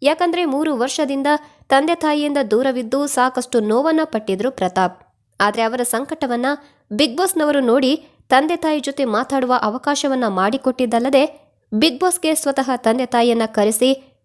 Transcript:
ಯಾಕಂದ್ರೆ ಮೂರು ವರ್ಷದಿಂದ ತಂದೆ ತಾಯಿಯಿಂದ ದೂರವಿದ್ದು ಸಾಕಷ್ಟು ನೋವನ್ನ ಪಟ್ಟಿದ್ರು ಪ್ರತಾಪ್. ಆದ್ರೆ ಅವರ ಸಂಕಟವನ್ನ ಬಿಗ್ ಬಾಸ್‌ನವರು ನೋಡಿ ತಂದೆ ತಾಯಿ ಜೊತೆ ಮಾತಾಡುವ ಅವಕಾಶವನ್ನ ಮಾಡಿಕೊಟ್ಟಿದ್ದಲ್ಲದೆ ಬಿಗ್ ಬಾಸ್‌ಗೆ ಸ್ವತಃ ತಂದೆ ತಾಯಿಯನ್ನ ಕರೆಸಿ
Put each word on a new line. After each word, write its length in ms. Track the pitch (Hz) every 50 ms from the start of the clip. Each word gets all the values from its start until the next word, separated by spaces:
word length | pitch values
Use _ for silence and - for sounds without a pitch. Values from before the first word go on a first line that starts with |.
ಯಾಕಂದ್ರೆ 440 | 254 277 320 320 359 339 330 349 349
ಮೂರು 320 | 302 262 285 311 311 285
ವರ್ಷದಿಂದ 500 | 226 240 277 - - 302 262 277 277 269 285 302 294 294 - _ _ _
ತಂದೆ 280 | - 269 269 294 320 339
ತಾಯಿಯಿಂದ 420 | 330 320 302 294 294 294 294 285 285 262 202
ದೂರವಿದ್ದು 560 | 214 226 262 269 254 254 233 220 269 277 285
ಸಾಕಷ್ಟು 520 | 285 - 254 247 262 254 254 240 - - 233
ನೋವನ್ನ 400 | 208 214 226 247 285 320 320 320 311
ಪಟ್ಟಿದ್ರು 480 | 311 - 220 220 202 190 190 208 262
ಪ್ರತಾಪ್. 640 | 262 - 196 180 180 190 185 180 - - _ _ _ _ _ _ _ -
ಆದ್ರೆ 200 | 196 208 208 226
ಅವರ 220 | 226 226 233 247 240
ಸಂಕಟವನ್ನ 640 | 240 - 233 277 - 320 311 285 247 240 240 247 277 294 285 - - _ _ _ -
ಬಿಗ್ 260 | 208 214 302 233 233
ಬಾಸ್‌ನವರು 420 | 311 381 381 - 330 302 294 294 285
ನೋಡಿ 460 | 262 233 247 277 262 254 294 311 - - _ _ _ -
ತಂದೆ 260 | 254 269 294 311 339
ತಾಯಿ 240 | 339 330 311 302 302
ಜೊತೆ 260 | 254 277 269 - 269
ಮಾತಾಡುವ 480 | 233 208 220 247 - 277 269 254 247 254 -
ಅವಕಾಶವನ್ನ 640 | - 214 214 254 - 285 285 277 - 277 262 254 240
ಮಾಡಿಕೊಟ್ಟಿದ್ದಲ್ಲದೆ 1300 | 214 190 185 185 208 233 269 - 262 247 - 254 226 233 226 240 269 262 262 294 311 - - _ _ _ _ _ - 214
ಬಿಗ್ 260 | 214 277 330 247 269
ಬಾಸ್‌ಗೆ 360 | 370 359 349 - - 311 311
ಸ್ವತಃ 400 | - - 285 277 277 262 262 254
ತಂದೆ 300 | 240 - 226 226 262 254
ತಾಯಿಯನ್ನ 360 | 240 - 233 233 240 233 233 220
ಕರೆಸಿ 480 | 220 220 220 202 220 226 - 247 262 269 269 - _ _ _